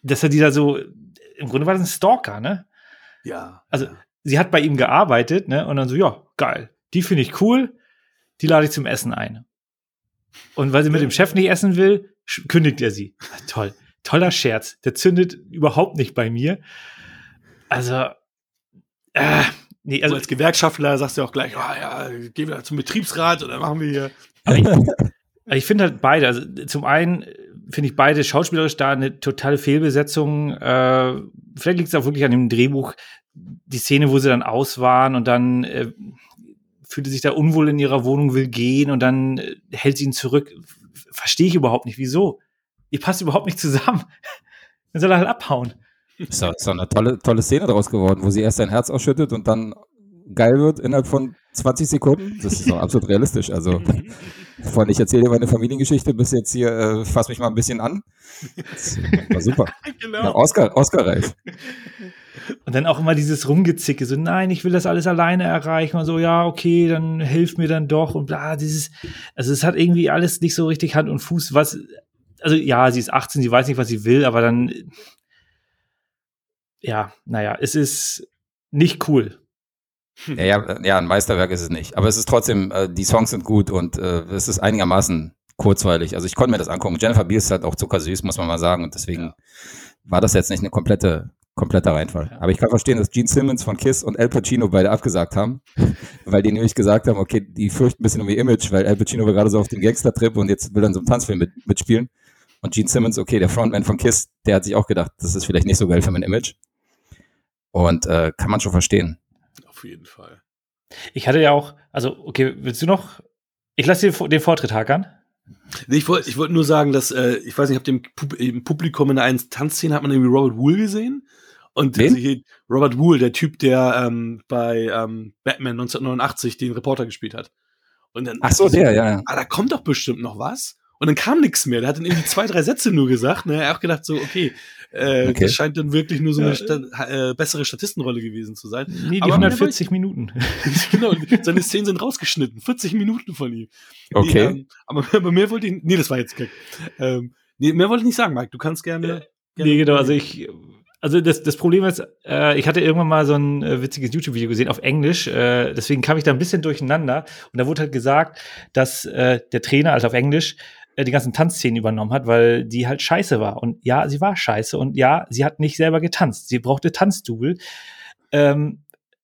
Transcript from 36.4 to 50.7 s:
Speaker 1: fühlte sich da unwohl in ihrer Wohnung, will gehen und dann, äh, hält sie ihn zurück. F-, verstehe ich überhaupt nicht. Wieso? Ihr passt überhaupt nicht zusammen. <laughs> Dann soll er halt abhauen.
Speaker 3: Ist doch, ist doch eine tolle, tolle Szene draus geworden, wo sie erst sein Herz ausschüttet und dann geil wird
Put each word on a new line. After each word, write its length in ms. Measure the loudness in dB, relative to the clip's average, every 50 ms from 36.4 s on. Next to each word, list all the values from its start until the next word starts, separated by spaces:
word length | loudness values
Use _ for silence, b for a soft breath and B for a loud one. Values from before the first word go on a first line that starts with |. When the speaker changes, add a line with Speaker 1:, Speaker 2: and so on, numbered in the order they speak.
| -20 -20 -20 _ _ _ _ _ _
Speaker 1:
fühlte 220 | _ -10 -8 -6 -6
sich 140 | -6 -6
da 80 | -6 -6
unwohl 400 | -4 0 0 0 2 2 0 0
in 80 | 0 0
ihrer 260 | 0 0 0 0 0
Wohnung, 300 | 0 0 2 0 0 0
will 140 | -2 -4 -4
gehen 420 | -4 -2 -2 0 2 0 0 0
und 100 | 0 0
dann, 380 | 0 0 0 0 -2 -2 -4 -6
äh, 180 | -8 -12 -14 _ _ _
hält 240 | -14 -2 0 0 0
sie 80 | 0 -4
ihn 80 | -4
zurück. 380 | -4 -4 -4 0 0 0 -2 -2
F-, 540 | -20 -20 -20 _ -20 _ _ _ _ -20 -20 _
verstehe 360 | -16 -10 -6 -6 0 2 2
ich 80 | 2 4
überhaupt 320 | 2 2 2 0 -2 -4
nicht. 100 | -8 -10
Wieso? 440 | -8 -8 -2 0 0 0 0 -2 _ _ _ _ _ _ _ _ _ _ _
Ihr 100 | -8 -4
passt 220 | -2 -2 -2 -2
überhaupt 240 | -2 0 0 0 -2
nicht 120 | -2 -6 -4
zusammen. 460 | -2 0 0 0 0 0 -2 -2 -4 B B B B B B B B B
<laughs> 440 | B B B B B B _ _
Dann 80 | -4 0
soll 100 | 2 4
er 80 | 4 4
halt 100 | 4 0
abhauen. 440 | -2 -6 -4 -4 -4 -4 -4 -8 -10 _ _ _ _ _ _ _ _ _
Speaker 3:
Ist 240 | -12 -8 -4 -4
doch, 100 | -2 -4 -4
ist 120 | -4 -4
doch 60 | -4
eine 160 | -2 -4 -4 -2
tolle, 300 | 0 2 2 2 0 0
tolle 240 | 0 2 2 2
Szene 240 | 2 2 0 0 2
draus 240 | 2 2 2 0 0
geworden, 320 | 0 2 2 2 2 2
wo 80 | 2 0
sie 120 | 0 2
erst 160 | 0 0 0 0
sein 100 | 0 2
Herz 220 | 2 0 0 0
ausschüttet 420 | -4 -2 0 0 0 0 0 -2
und 160 | -4 -4 0 0
dann 260 | 0 0 -2 -8 -12 -16 _ _ _ _ _ _ _ -20 _ -10 0
geil 240 | 4 4 6 6 6
wird 220 | 4 2